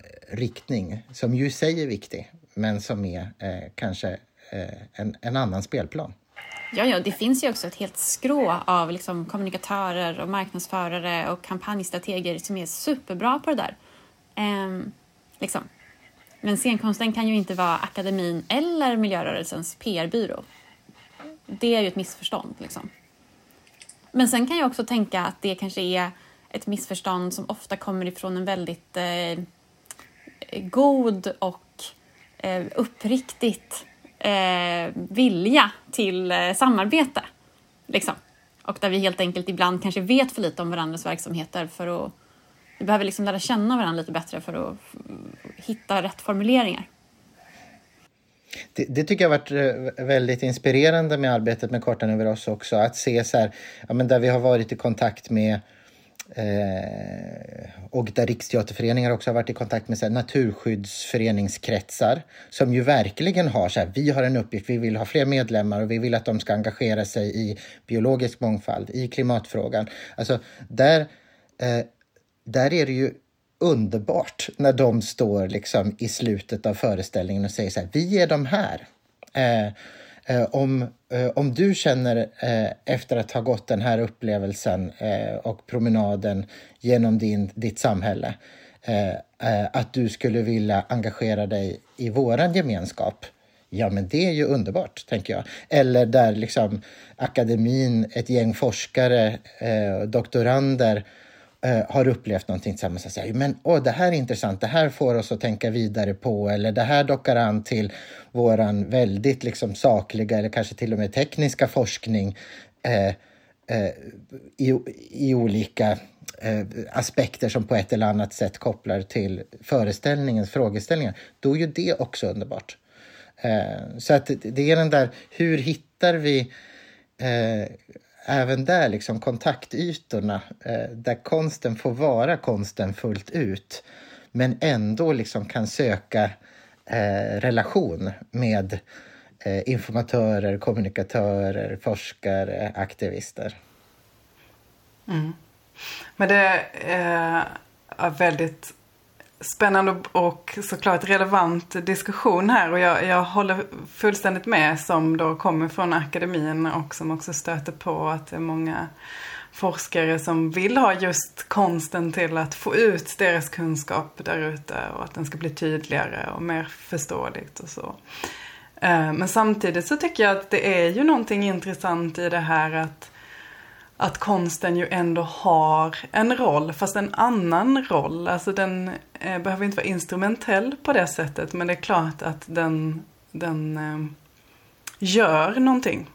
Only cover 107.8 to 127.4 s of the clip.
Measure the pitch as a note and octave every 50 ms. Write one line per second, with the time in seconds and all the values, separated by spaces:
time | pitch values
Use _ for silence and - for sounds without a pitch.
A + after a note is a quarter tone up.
107.8 | G#2+ G2 - - - - - - - - - A#2+ A#2+ A#2 A2 G#2+ A2 G#2 G#2 G#2
108.8 | G2 - A#2 B2+ B2 G2+ G2 G2+ A2 C#3 C3 C3 - A#2+ A2+ - B2 G#2+ G2+ -
109.8 | - C#3 A2+ G#2+ G#2+ - - A2 A2 G#2 A#2 G#2+ G#2 G#2+ - A#2 G#2+ - - -
110.8 | B2 A2 A2 G#2 G#2 G2+ - C3+ C#3+ C#3+ - D#3 D3+ C#3 - - C3+ C3 - C#3
111.8 | A#2+ B2 - - - A2+ A2 G#2+ G2 G2+ G2+ - - - - - - - _ _
112.8 | - C3 A#2+ G2+ G2 G2 G2+ - _ _ _ _ _ _ _ _ _ - A#2 A2
113.8 | G2+ F2 - - - - - - - - - C3 - - - - C3+ C3 C3 -
114.8 | - - - - - - - - C#3+ C3+ C3 B2 A#2 A2+ G2+ A2 G#2 - - -
115.8 | A2+ G#2+ G#2 - - - _ _ - - - - - A2 G#2+ G#2+ G2+ F#2+ - A#2
116.8 | - - - B2+ B2 - - - B2+ - - - C3 A2 - A#2+ G#2+ - B2 G#2+
117.8 | G2 - B2 A2 A2 G#2 G#2 G#2 G#2 G2 - - A2 F#2+ - - - A#2 G#2 -
118.8 | - - F#2 G2 F#2+ - - A#2 G2 F#2+ F#2+ F2+ - - - - - - D3 B2+
119.8 | A2 G#2 G#2 - - D3 D3 C#3+ C#3 C3+ A#2 A2 G#2 F#2+ - C#3+ B2+ G#2+ G2+ G#2+
120.8 | - - E3+ D#3+ C#3+ G#2 G2 - - - _ _ - C#3 C#3+ D#3+ E3 D#3 - -
121.8 | F3+ F3+ - - B2+ - - - - F#2+ - G#2 - - - F#2+ - - - -
122.8 | _ _ _ - - - - - - - _ - - A#2 A2 G#2 - G#1 G#1 G#1
123.8 | - - - A#2+ - - D3+ C3+ - - C#3 - - G#2+ B2+ C3+ C#3+ D3+ D#3+ E3
124.8 | D#3+ D#3 D3+ C#3+ C3 B2+ - - - - - - E3+ E3 D#3+ C#3+ B2+ D3+ D#3 -
125.8 | - _ _ - - F3 E3+ E3 D3 D3 C#3 C3+ B2 B2+ - - - - - -
126.8 | - - - - _ _ _ - B2+ B2+ A#2+ A#2